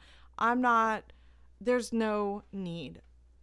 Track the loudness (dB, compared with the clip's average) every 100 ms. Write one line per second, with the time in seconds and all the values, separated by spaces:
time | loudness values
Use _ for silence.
0 | -20 -20 -16 -2 0 2 4 4 4 -2
1 | -8 -20 -20 -20 -20 -6 0 0 0 -2
2 | 0 0 -2 -6 -10 -10 -8 -8 -12 -16
3 | -20 -20 -20 -20